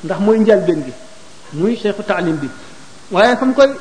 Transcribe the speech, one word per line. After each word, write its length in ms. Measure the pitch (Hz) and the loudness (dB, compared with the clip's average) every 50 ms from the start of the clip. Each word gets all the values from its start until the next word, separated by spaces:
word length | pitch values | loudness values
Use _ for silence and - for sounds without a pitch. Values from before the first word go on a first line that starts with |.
| - | -6
ndax 160 | 156 147 165 | -6 -4 0
mooy 200 | 202 214 220 220 | 2 2 4 4
njëlbéen 440 | 214 220 214 190 160 175 170 151 135 | 4 4 4 4 4 0 -2 -2 -4
gi, 80 | 131 123 - - - - - - - - - - - 147 | -10 -12 -16 -20 -20 -20 -20 -20 -20 -20 -20 -20 -14 -6
muy 220 | 147 170 220 240 | -4 -2 -2 -2
cheikhu 260 | 220 - 208 196 202 208 | -2 -4 -4 -4 -4 -4
taalim 340 | - 190 180 180 165 160 | -4 -4 -2 -2 -4 -4
bi. 120 | 151 139 127 - - - - - - - - - - - - | -4 -6 -10 -12 -14 -20 -20 -20 -20 -20 -20 -20 -20 -14 -4
Waaye 240 | 202 180 208 247 247 | 0 2 2 2 2
fa 80 | - 269 | 0 0
mu 80 | 262 254 | -2 2
koy 160 | 285 277 277 277 - | 4 2 2 2 -6